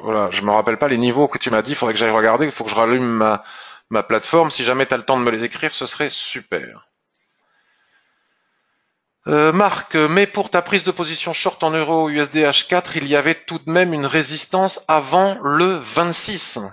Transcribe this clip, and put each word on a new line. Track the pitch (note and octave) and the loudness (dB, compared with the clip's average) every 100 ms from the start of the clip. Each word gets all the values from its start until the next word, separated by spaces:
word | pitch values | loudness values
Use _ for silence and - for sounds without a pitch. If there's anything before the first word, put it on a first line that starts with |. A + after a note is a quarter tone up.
voilà, | G#2+ A2 G2 | -4 0 0
je | F#2+ | -2
me | G2+ | 0
rappelle | G#2+ G#2+ A2 | 2 2 0
pas | D3 | 0
les | B2 | 0
niveaux | B2 A#2+ C#3+ | 0 2 2
que | - | 0
tu | - | -2
m'as | A2 | -2
dit, | A2 C#3+ | -2 -2
faudrait | A#2+ | -2
que | A2 | 0
j'aille | A2+ | 2
regarder, | A2 A2 A#2 D3+ | 4 4 2 0
il | |
faut | - A2 | -4 -4
que | |
je | G2+ | 0
rallume | A2+ B2+ B2+ | 2 2 0
ma, | A2+ G#2+ G#2 - - - - - | 0 2 0 -4 -20 -20 -20 -6
ma | A2 | -4
plateforme. | - A2 - E3+ E3 | 0 -2 2 2 2
Si | - A#2+ | 0 0
jamais | C3 C3+ | 0 0
t'as | B2 | -2
le | |
temps | A2+ C3 | 0 0
de | |
me | A#2+ | 0
les | A2 | -2
écrire, | A#2 - D#3 | -4 -6 -6
ce | - C3 | -6 -6
serait | - D3 | -6 -6
super. | - - B2+ - E2+ B1+ A1 - _ _ _ _ _ _ _ _ _ _ _ _ _ _ _ _ _ _ _ _ _ _ _ - | -6 -8 -10 -8 -8 -8 -18 -20 _ _ _ _ _ _ _ _ _ _ _ _ _ _ _ _ _ _ _ _ _ _ _ 0
Euh, | D3+ D#3 | 2 4
Marc, | E3+ G#3 F3 - | 4 2 0 -4
mais | D#3+ D3+ F3 G3+ | 0 2 2 0
pour | G#3 G3 | 0 -2
ta | F3+ | -2
prise | F3 G3+ | 0 -2
de | F3+ | -2
position | F#3 D#3+ D#3+ - | -4 -4 -6 -6
short | D#3 F#3+ - | -2 -2 -2
en | D#3+ | -2
euro | D#3+ D#3 E3 D#3 | 0 0 0 0
U | D3 | 0
S | C#3+ | 0
D | D3+ | 2
H | D3 C#3 - | 2 2 2
quatre, | F3+ F3 E3 | 0 0 -4
il | C#3 | 0
y | D3 | 2
avait | C#3+ D#3+ | 2 -2
tout | - E3 | -4 -10
de | C#3 | -2
même | E3 F3+ | 2 2
une | D#3 C#3 | 0 0
résistance | D#3 C#3 D#3 - F#3 F#3+ - - | 0 -2 -4 -2 0 0 0 0
avant | D#3 C#3 F3 G3 G3 | 0 2 2 2 0
le | C#3+ D3 F3+ | 0 2 2
vingt-six. | F3+ A#2 C3+ E3+ E3 - F#3+ - - G2 | 0 -4 -2 0 -2 -6 -6 -6 -6 -8